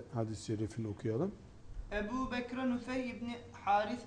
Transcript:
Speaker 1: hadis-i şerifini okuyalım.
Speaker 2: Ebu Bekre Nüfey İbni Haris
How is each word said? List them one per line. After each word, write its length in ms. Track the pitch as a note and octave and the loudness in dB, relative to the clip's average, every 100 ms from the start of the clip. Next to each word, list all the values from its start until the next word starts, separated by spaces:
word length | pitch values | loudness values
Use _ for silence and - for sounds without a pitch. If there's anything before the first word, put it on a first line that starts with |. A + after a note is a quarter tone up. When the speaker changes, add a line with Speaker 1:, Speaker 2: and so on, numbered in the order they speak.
| - | 2
Speaker 1:
hadis-i 320 | A#2+ A2 G#2+ - | 0 0 0 0
şerifini 420 | G#2+ G#2+ - G#2+ | 0 0 0 -2
okuyalım. 440 | G2+ A2+ A2+ F#3+ - - - - - - | 0 0 2 0 -2 -12 -12 -8 -6 -2
Speaker 2:
Ebu 400 | G#3 G#3 B3+ B3+ | -2 0 0 0
Bekre 380 | B3 B3 B3+ B3+ | 0 -2 2 2
Nüfey 400 | A#3+ - C4 A#3+ | 2 2 0 0
İbni 300 | G3+ A#3 A#3 - | -2 -4 -4 -8
Haris 480 | - G3 G#3 G#3+ B3 | -2 4 6 6 0